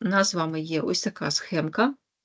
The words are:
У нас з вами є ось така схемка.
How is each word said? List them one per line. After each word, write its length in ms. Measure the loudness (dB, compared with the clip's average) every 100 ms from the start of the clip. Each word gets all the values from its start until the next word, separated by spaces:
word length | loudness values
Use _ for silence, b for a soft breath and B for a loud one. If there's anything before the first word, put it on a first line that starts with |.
У 40 |
нас 260 | 0 2 2
з 40 |
вами 260 | 2 -2 -2
є 200 | -2 -2
ось 220 | 0 0
така 280 | -2 -4 -2
схемка. 640 | -2 -2 -2 0 2 0 0 _ _